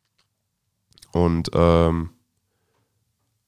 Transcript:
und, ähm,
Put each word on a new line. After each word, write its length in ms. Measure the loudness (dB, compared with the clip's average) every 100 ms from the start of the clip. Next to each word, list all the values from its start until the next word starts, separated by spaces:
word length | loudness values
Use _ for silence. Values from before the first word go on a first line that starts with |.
| _ _ _ _ _ _ _ _ _ _ -8
und, 380 | -2 0 0 -2
ähm, 580 | 0 2 2 2 -2 -6 -14 _ _ _ _ _ _ _ _ _ _ _ _